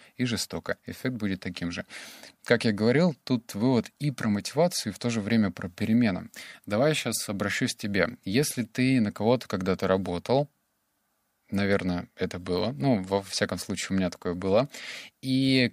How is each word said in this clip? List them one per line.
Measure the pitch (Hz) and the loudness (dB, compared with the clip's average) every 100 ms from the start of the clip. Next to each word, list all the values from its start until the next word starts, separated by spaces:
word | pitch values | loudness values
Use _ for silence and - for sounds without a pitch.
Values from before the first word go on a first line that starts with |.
| - - | -8 -6
и | |
жестоко. | 123 110 - - - - - | -4 -2 -4 -6 -6 -8 -8
Эффект | - 131 127 | -8 -6 -4
будет | 104 95 | -4 -4
таким | - 87 87 | -6 -6 -6
же. | - - - - - - - - | -6 -10 -14 -18 -18 -20 -18 2
Как | 120 | 4
я | 117 | 4
говорил, | 101 110 131 180 143 - | 2 4 4 4 2 -2
тут | 127 - | -2 -2
вывод | 101 123 123 - - | -2 2 2 0 -4
и | 147 | -4
про | 127 113 | -2 0
мотивацию, | 101 98 139 175 - - | -2 -2 2 2 0 -6
и | 98 | -4
в | |
то | 120 | -2
же | 117 | -2
время | 101 113 104 | 2 4 2
про | - 95 | 0 -8
перемены. | - 101 113 120 90 90 - - - - | -4 2 4 4 0 -6 -14 -18 -16 -4
Давай | 104 147 | 2 2
щас | 151 120 107 - | 2 -2 -4 -4
обращусь | 101 101 - 123 | -2 -2 0 -2
к | - | -2
тебе. | 107 101 82 - | -2 2 2 0
Если | - 107 151 - | -2 0 0 -2
ты | 110 - 127 131 | -4 0 2 4
на | 104 | 2
кого-то | - 107 123 - | 2 2 2 0
когда-то | 98 92 92 95 | -2 0 0 2
работал, | 95 95 87 - 127 147 _ _ _ _ _ _ _ _ _ _ | 2 0 -4 0 0 0 _ _ _ _ _ _ _ _ _ _
наверное, | 98 98 101 92 87 - - | -2 2 2 0 -4 -6 -6
это | 92 92 | -6 -4
было. | 90 90 92 | -4 -2 -2
Ну, | 143 139 117 | -2 0 0
во | 92 98 | 2 -2
всяком | 98 - 98 92 | -2 -2 -2 -2
случае, | - 92 - | -6 -6 -2
у | 95 | 0
меня | 92 | 0
такое | - 92 87 | -2 -6 -4
было. | 95 101 139 - - - - _ | 2 2 2 -4 -14 -14 -16 _
И | 131 131 135 131 123 | -2 0 4 4 2